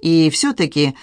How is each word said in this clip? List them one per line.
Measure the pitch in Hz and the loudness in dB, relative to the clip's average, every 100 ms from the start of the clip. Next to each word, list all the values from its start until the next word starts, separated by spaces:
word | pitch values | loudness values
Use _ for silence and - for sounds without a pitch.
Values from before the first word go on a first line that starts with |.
И | 160 165 156 | 0 2 2
всё-таки | - 285 233 151 147 143 135 | 0 -4 -2 -2 0 -2 -4